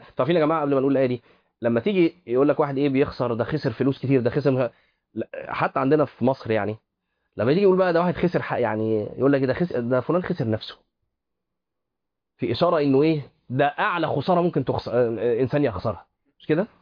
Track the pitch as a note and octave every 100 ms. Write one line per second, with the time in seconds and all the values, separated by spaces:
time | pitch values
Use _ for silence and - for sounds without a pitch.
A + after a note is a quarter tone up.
0 | - - C3 F3 D3+ D#3+ C#3+ C#3 C3+ C3
1 | C3 B2 - _ _ _ A#2 A#2 G3+ F#3+
2 | E3 - - B2 C#3+ C#3 C#3+ C#3 C#3+ C3+
3 | C#3+ - A#2+ A#2 A2 D3+ C#3 A2+ C3+ C3+
4 | B2+ C3+ A#2 D3+ C#3 C3 A#2+ - _ _
5 | _ - - - - - F3+ C#3+ C3+ C3
6 | C#3 - B2 C3+ A2+ A2 G2+ A2 _ _
7 | _ _ _ - A2 E3+ G3+ F#3 F#3 E3
8 | F3+ E3 F3 D3+ - C3 A2 G#2+ A2 G#2+
9 | G#2 - C3+ C#3 C3 B2+ F3 B2 A#2+ B2+
10 | B2 F3 F3+ F3 A#2 G#2+ - - _ _
11 | _ _ _ _ _ _ _ _ _ _
12 | _ _ _ _ C3 C3+ F3 E3 C#3+ C3+
13 | D#3 D#3 - _ - B2+ C#3+ - G3+ F3
14 | D#3 A#2+ F#3+ E3+ E3+ D3 C3 G#2 - A#2+
15 | A#2 A2+ A#2+ A#2 C3 D3 C#3 F#2 A2+ F#2+
16 | - _ _ _ - D#3 A3 _